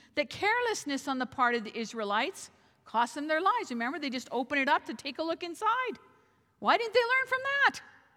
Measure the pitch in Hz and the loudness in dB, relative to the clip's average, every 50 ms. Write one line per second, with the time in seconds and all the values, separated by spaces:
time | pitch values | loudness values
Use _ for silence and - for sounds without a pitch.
0 | - _ _ 294 294 - - - 359 403 440 480 494 466 427 - - 285 277 269 | -20 _ _ -4 -4 -4 -4 -2 2 2 2 2 2 0 0 -2 -4 -4 -4 -4
1 | - 294 262 254 254 247 - - 247 240 240 233 208 214 - - 226 - - 226 | -2 -2 -2 -2 -2 -2 0 2 2 2 2 0 -2 -4 -6 -6 -8 -6 -6 -6
2 | 214 202 202 214 254 339 381 - - - _ _ _ _ _ _ _ - - 220 | -2 0 0 0 0 0 -4 -8 -14 -18 _ _ _ _ _ _ _ -4 0 0
3 | 240 233 - 302 285 311 311 311 359 392 453 480 381 - 247 233 233 247 302 349 | 0 0 0 -4 -2 0 0 2 4 2 2 2 0 -4 -4 -4 -2 -4 -4 -4
4 | 294 277 233 254 - - - 240 262 254 294 277 269 269 302 320 320 - 277 - | -4 -4 -4 -6 -6 -4 -4 -4 -2 0 0 0 2 4 2 2 2 -2 -10 -8
5 | - 285 269 - 320 330 330 - 359 339 339 - 440 427 453 508 508 480 - - | -8 -8 -6 -4 -2 -2 -4 -4 -6 -10 -6 -2 0 0 0 0 -2 -4 -6 -10
6 | - - _ _ _ _ _ _ _ _ _ _ 208 208 294 403 466 453 392 494 | -12 -20 _ _ _ _ _ _ _ _ _ _ 2 2 2 2 2 2 2 2
7 | 480 466 508 523 523 508 508 523 523 554 554 554 554 311 - - - - - - | 4 4 4 2 2 2 0 -2 0 0 2 4 4 4 2 0 -6 -18 -20 -20
8 | _ _ _ | _ _ _